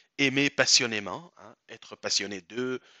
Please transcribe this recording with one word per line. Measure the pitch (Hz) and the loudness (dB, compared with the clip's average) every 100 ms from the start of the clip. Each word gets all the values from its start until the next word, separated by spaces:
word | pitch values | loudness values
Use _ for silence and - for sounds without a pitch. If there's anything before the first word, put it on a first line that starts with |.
| _ - | _ 0
aimer | 139 135 143 | 2 4 2
passionnément, | - 127 - 120 107 101 127 170 - | 2 4 4 2 -2 -6 -10 -12 -20
hein, | 104 - _ | -20 -20 _
être | 113 - 107 | -20 -18 -10
passionné | 104 - 98 98 | -4 -2 -2 -8
de, | 85 113 127 127 - - | -8 -6 -6 -6 -12 -20